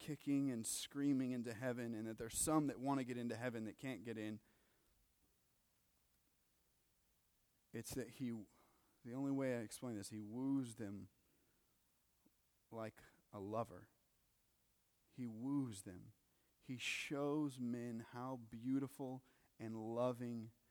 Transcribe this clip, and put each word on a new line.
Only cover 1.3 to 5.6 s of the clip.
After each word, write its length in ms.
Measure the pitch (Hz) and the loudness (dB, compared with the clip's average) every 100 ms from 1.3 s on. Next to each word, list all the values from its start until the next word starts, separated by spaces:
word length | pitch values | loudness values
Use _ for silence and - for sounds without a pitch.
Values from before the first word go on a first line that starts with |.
into 240 | 127 120 | 2 -2
heaven, 400 | 107 131 120 120 | 0 0 0 0
and 120 | 113 110 | -2 -2
that 120 | 113 | -4
there's 180 | 113 - | -4 0
some 300 | - 156 147 | 6 6 6
that 120 | 123 | 2
wanna 260 | 131 139 | 2 2
get 120 | 123 123 | 2 0
into 200 | 120 110 | 0 0
heaven 280 | 123 117 | 0 0
that 140 | 110 101 | -4 -4
can't 260 | 131 117 | -6 -6
get 140 | 117 110 | -4 -2
in. 200 | 107 107 - _ _ _ _ _ _ _ _ _ _ _ | -2 -4 -10 _ _ _ _ _ _ _ _ _ _ _